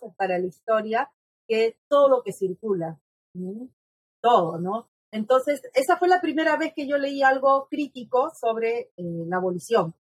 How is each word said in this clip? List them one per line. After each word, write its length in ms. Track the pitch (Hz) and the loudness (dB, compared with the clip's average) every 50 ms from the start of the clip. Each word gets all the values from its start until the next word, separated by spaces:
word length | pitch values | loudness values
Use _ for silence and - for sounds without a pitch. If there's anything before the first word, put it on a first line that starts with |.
| 240 208 - | -6 -12 -8
para 220 | - 196 185 180 180 | -4 -4 -2 -2 -2
la 60 | 185 | -4
historia 640 | 185 - _ _ - 220 214 214 220 220 240 277 - _ _ _ _ _ _ _ | -4 -8 _ _ -2 -2 -2 0 -2 -2 -2 -4 -4 _ _ _ _ _ _ _
que 300 | - 220 220 226 226 - _ _ - | -2 0 0 0 0 -2 _ _ 0
todo 180 | 285 285 285 | 4 6 6
lo 160 | 277 262 254 - | 6 6 4 0
que 80 | 196 | -4
circula, 680 | 180 - 196 180 180 - - 214 196 175 165 165 160 - _ _ _ _ _ _ - | -6 -4 -4 -6 -6 -6 -4 -4 -4 -4 -4 -6 -10 -12 _ _ _ _ _ _ -14
¿no? 340 | 180 185 185 202 226 254 254 _ _ _ _ _ _ _ _ _ _ | -12 -12 -10 -12 -12 -14 -18 _ _ _ _ _ _ _ _ _ _
Todo, 360 | - 240 247 202 175 160 175 165 | 2 4 4 4 4 0 -4 -6
¿no? 300 | 175 185 208 233 - _ _ _ _ _ | -4 -4 -6 -6 -8 _ _ _ _ _
Entonces, 500 | - 220 214 - 254 262 262 294 294 - - - - | -8 -6 0 2 2 2 2 0 -4 -4 -6 -4 0
esa 240 | 254 277 - 349 | 0 2 2 2
fue 100 | 349 359 | 2 4
la 120 | 359 370 359 | 4 4 2
primera 360 | 349 320 262 311 320 320 302 | 2 0 -2 0 0 0 0
vez 160 | 285 320 320 - | 0 -2 -4 -4
que 120 | 311 294 | -6 -4
yo 100 | 262 285 | -2 -2
leí 240 | 285 277 277 277 277 | -2 -2 -2 -2 2
algo 460 | 269 262 269 262 277 269 269 269 269 - | 2 2 2 4 2 2 2 2 0 -4
crítico 600 | 302 294 294 269 - 254 226 - - 247 285 320 - - | -6 -6 -6 -6 -8 -14 -8 -2 0 0 0 -2 -4 -4
sobre, 520 | 247 226 226 226 226 226 233 240 - - _ | -4 -4 -2 -2 -2 -2 -2 -4 -6 -10 _
eh, 280 | - 175 170 170 165 165 | -12 -10 -8 -8 -8 -6
la 100 | 170 180 | -4 -4
abolición. 560 | 185 185 180 180 175 - - 233 208 170 165 - _ _ | -2 -2 -2 -4 -6 -2 0 0 0 0 0 -6 _ _